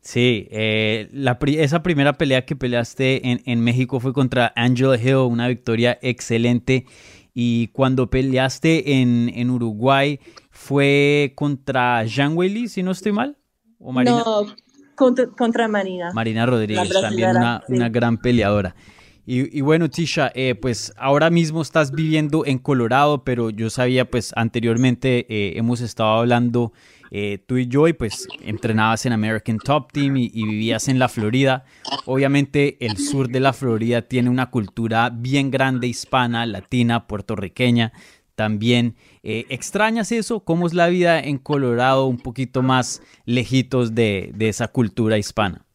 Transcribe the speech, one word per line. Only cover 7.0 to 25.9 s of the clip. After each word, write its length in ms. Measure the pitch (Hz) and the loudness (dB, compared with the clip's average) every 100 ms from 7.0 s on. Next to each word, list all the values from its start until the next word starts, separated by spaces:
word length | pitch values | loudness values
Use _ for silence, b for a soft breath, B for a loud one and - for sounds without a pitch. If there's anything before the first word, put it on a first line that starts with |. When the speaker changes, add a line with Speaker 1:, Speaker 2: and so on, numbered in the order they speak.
| B B B | B B B
Speaker 1:
Y 360 | - 120 117 117 | -4 0 0 -2
cuando 420 | - 131 131 127 | 0 0 2 0
peleaste 920 | 131 135 131 131 - 160 165 147 135 | 0 0 0 -2 0 0 2 2 2
en, 320 | 123 120 120 | 4 4 0
en 160 | 113 123 | -2 -2
Uruguay, 720 | 123 117 104 123 139 143 143 B B B | -2 -4 -2 2 2 2 -2 B B B
¿fue 840 | - - 139 139 143 143 147 143 | -20 -4 2 4 4 4 2 0
contra 720 | 135 147 139 - 131 123 120 113 | -2 -4 -4 -4 0 0 0 -2
Zhang 300 | 113 143 165 | 0 0 0
Weili, 320 | 185 208 240 | 0 -2 -6
si 140 | - | -4
no 80 | 185 | -4
estoy 220 | 185 220 | -2 -2
mal? 260 | 208 262 294 _ _ _ _ | -2 -4 -8 _ _ _ _
¿O 120 | - | -6
Marina? 280 | 254 247 233 | 0 2 2
Speaker 2:
No, 280 | 226 214 208 - _ _ - | 2 -2 -2 -8 _ _ -20
contra, 320 | - 254 247 247 | 2 2 4 -2
contra 420 | - 233 233 226 | 0 -2 0 0
Marina. 440 | 208 190 180 175 | -2 -4 -6 -6
Speaker 1:
Marina 320 | 180 113 110 | -4 -2 0
Rodríguez, 460 | 120 123 107 107 104 | 2 2 0 -2 0
Speaker 2:
La 100 | 98 | 0
Speaker 1:
también 320 | 107 110 113 | 0 0 2
Speaker 2:
brasilera, 80 | 117 | 2
Speaker 1:
una, 220 | 120 117 - | 2 -2 -2
Speaker 2:
sí. 60 | |
Speaker 1:
una 160 | 127 120 | 0 0
gran 300 | 113 120 113 | 0 0 0
peleadora. 580 | 123 123 101 104 92 b b b b b - | 2 2 2 0 -2 b b b b b -6
Y, 300 | 127 139 147 | -4 -2 -2
y 40 | |
bueno, 280 | 139 160 160 | 2 2 2
Tecia, 440 | - 160 - 131 | -2 -2 0 -2
eh, 220 | - 131 123 | 0 -2 -2
pues 360 | 131 113 - - | -4 -4 -8 -6
ahora 340 | 135 143 160 | 2 4 4
mismo 320 | 170 160 160 | 4 2 -2
estás 300 | 147 160 147 | -2 0 0
viviendo 520 | 147 160 156 151 156 143 | 0 0 0 0 0 0
en 120 | 131 | -2
Colorado, 640 | 131 135 117 127 147 147 | 0 0 2 4 4 2
pero 280 | 127 123 113 | -2 -2 -2
yo 200 | 107 113 | -2 -6
sabía, 400 | 117 123 127 123 | 0 0 2 0
pues 220 | 120 - | -2 -4
anteriormente, 920 | - 117 120 113 113 131 120 131 123 - | -4 -2 0 0 2 2 2 0 0 -2
eh, 280 | 107 101 87 | -4 -4 -2
hemos 260 | 113 120 | -2 -2
estado 360 | 120 | -6